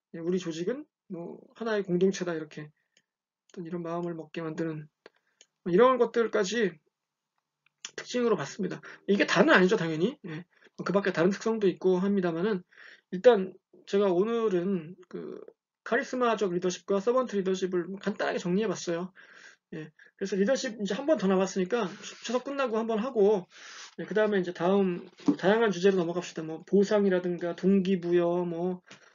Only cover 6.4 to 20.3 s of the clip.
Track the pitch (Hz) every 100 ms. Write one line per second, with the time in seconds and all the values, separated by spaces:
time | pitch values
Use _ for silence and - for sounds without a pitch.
6.4 | 185 233 196 170 _ _ _ _ _ _
7.4 | _ _ _ _ - - - 247 233 185
8.4 | 139 - 185 - - - - 202 294 -
9.4 | 302 247 185 214 165 156 202 285 180 156
10.4 | - _ _ - - 190 190 170 175 190
11.4 | 226 226 196 151 185 180 202 202 175 165
12.4 | 208 190 - - - - _ 185 247 220
13.4 | 185 - _ - - 202 202 175 220 233
14.4 | 220 180 180 185 156 185 - 87 80 -
15.4 | - _ _ _ - 240 262 254 240 208
16.4 | 202 175 180 180 - 196 214 254 247 202
17.4 | 185 190 185 185 170 196 202 220 277 240
18.4 | 180 185 220 156 - 170 185 - - -
19.4 | - - _ 160 156 _ - _ 196